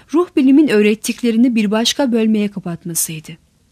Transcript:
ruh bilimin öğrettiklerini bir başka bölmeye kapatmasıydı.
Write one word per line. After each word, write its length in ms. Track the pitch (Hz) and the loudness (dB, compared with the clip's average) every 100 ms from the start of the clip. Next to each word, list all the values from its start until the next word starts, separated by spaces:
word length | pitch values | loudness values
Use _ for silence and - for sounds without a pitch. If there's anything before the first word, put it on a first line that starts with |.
| - | -6
ruh 140 | 302 359 - | -2 -2 0
bilimin 320 | 269 277 294 | 4 4 4
öğrettiklerini 880 | 208 208 214 - 233 240 220 254 | 4 2 0 -6 -4 -2 2 2
bir 160 | 233 208 | 0 0
başka 420 | 214 240 - 277 | -2 -2 -2 -2
bölmeye 360 | 226 220 214 208 | 0 0 0 -2
kapatmasıydı. 840 | 196 175 165 175 165 - 160 156 160 _ _ _ | -6 -12 -10 -10 -8 -8 -10 -16 -20 _ _ _